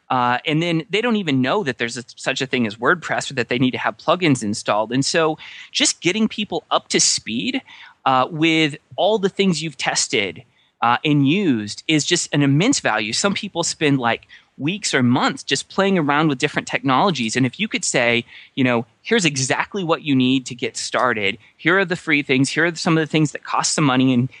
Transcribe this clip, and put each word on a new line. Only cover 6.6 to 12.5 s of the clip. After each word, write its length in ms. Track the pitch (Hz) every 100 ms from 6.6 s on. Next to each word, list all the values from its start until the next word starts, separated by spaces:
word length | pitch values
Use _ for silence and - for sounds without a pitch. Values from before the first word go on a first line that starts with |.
| -
up 180 | 156 -
to 120 | 175
speed, 640 | - - - 117 247 262 - - - -
uh, 240 | 131 131 127
with 460 | 160 165 160 156 135 _
all 240 | - 180 220
the 120 | 190
things 320 | - 190 151
you've 160 | 160 -
tested, 640 | - 135 - 120 98 - - _ _ _
uh, 160 | 120 123
and 220 | 156 147 135
used 560 | 185 185 117 104 - -
is 160 | 156
just 280 | - 175 -
an 100 | 151
immense 360 | 139